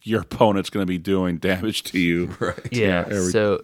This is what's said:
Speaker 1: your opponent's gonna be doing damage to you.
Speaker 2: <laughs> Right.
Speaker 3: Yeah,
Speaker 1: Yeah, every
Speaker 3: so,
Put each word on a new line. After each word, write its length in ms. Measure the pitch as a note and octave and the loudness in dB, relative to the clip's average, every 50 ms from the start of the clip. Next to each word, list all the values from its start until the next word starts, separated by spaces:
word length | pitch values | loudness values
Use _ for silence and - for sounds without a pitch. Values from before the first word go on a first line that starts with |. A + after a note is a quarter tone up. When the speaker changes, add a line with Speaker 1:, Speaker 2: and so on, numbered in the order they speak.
| - | -6
Speaker 1:
your 180 | G#2+ A2 G#2+ | -2 -2 -2
opponent's 480 | F2 - - - B2 G#2+ G2+ G2 F2+ - | -2 -2 0 4 4 4 4 2 -2 -2
gonna 160 | - G#2 G2 | -2 -4 -2
be 140 | F2+ F2+ F2+ | -2 -2 -2
doing 380 | D#2+ G2 G2 F#2+ F#2 F2+ F2 D#2+ | 0 0 0 2 2 0 -2 0
damage 440 | - F#2 F#2+ F2+ G2 G#2+ G#2+ - | 0 0 0 0 -2 -4 -4 -4
to 180 | - - - F#2+ | -6 -4 0 2
you. 280 | F2+ F2 E2+ E2+ F2 E2+ | 2 2 2 0 0 -4
Speaker 2:
<laughs> 120 | F2 - | -6 -6
Right. 140 | - F2+ F2 - - - | -4 -6 -6 -6 -8 -6
Speaker 3:
Yeah, 160 | - A#2+ A2 G2 | -2 2 2 2
Speaker 1:
Yeah, 180 | F2+ F2+ F2 - G#2 G2+ | 2 2 0 -2 -2 -2
every 140 | F#2 F2+ | 0 0
Speaker 3:
so, 300 | F#2 A2+ G#2+ G#2 G2 F2+ | 2 2 2 2 0 0